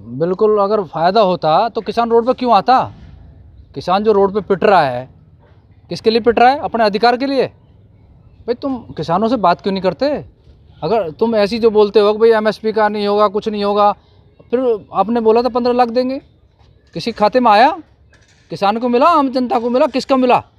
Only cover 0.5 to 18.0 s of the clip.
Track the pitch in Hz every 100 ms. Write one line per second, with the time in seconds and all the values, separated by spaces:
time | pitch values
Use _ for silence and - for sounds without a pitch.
0.5 | 214 202 214 175 160 170 202 190 175 156
1.5 | 160 226 226 214 208 233 233 233 254 247
2.5 | 208 185 254 170 - - - - - -
3.5 | - - 139 156 190 214 202 196 208 180
4.5 | 190 208 190 143 123 131 - _ _ _
5.5 | _ _ _ - 170 226 226 226 233 240
6.5 | 285 196 233 214 196 233 240 269 269 165
7.5 | - _ _ _ _ - - _ - -
8.5 | 247 285 254 - - 156 175 220 254 180
9.5 | 175 202 190 180 175 277 262 127 _ _
10.5 | - _ - 156 226 170 147 226 220 202
11.5 | 226 226 208 208 214 208 214 226 220 214
12.5 | - 220 208 208 214 202 208 208 202 214
13.5 | 208 202 208 208 202 _ _ _ _ _
14.5 | 240 254 214 - 170 196 240 220 226 247
15.5 | 240 247 247 247 233 254 269 - _ _
16.5 | _ _ _ _ 170 233 214 208 247 240
17.5 | 208 269 359 - _